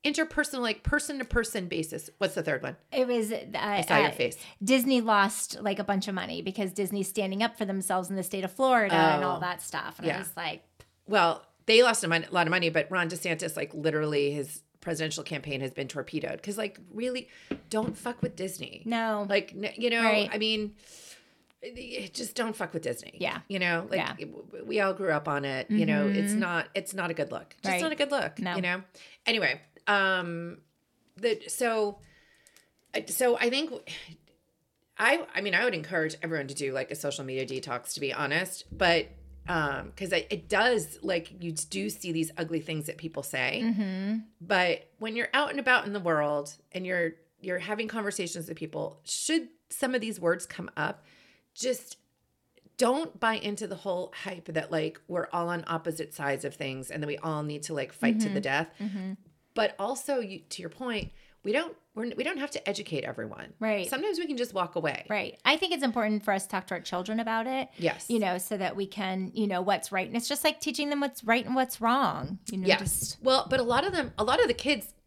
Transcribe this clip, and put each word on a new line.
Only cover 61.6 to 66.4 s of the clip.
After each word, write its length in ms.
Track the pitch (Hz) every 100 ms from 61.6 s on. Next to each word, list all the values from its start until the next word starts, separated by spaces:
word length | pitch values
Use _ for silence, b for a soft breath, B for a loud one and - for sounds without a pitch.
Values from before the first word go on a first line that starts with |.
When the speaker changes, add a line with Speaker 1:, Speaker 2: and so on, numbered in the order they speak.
| 330 - _
Speaker 1:
we're, 160 | 214 233
we 80 | -
don't 160 | 294 277
have 100 | 277
to 160 | - -
educate 340 | 202 - 151
everyone. 500 | 120 117 110 - - -
Speaker 2:
Right. 280 | 220 202 175
Speaker 1:
Sometimes 300 | 269 415 339
we 80 |
can 120 | 330 254
just 160 | 240
walk 200 | 196 175
away. 300 | 170 156 - -
Speaker 2:
Right. 300 | 208 - -
I 120 | 247 311
think 160 | 370
it's 100 | 320
important 400 | 269 233 214 214
for 100 | 208
us 100 | 190